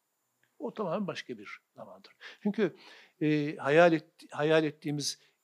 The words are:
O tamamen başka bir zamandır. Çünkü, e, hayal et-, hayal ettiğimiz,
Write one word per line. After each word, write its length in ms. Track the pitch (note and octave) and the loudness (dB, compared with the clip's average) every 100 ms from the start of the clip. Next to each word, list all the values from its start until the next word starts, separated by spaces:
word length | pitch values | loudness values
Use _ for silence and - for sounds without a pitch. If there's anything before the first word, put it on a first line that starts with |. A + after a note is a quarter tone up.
| _ _ _ _ _ - | _ _ _ _ _ -12
O 160 | A#3+ | -10
tamamen 320 | - F#3 F#3 F#3 | -8 -4 -4 -6
başka 320 | C3+ - A2 | -8 -10 -14
bir 220 | G2+ - _ B2+ | -14 -20 _ -20
zamandır. 360 | G#2+ F#2+ - _ - - | -20 -20 -20 _ -20 -8
Çünkü, 340 | G#3 G3+ F3+ - - - - _ | -4 -2 -2 -4 -18 -20 -20 _
e, 360 | D3+ D3+ D3 - | 0 0 -2 -4
hayal 360 | C3+ D#3 F3 | 2 6 6
et-, 380 | D#3+ - _ - | 4 -2 _ -14
hayal 340 | - D3+ D#3+ | -4 2 4
ettiğimiz, 540 | D3+ D3+ D#3 D3 C3+ - _ _ | 2 -2 -6 -4 -6 -8 _ _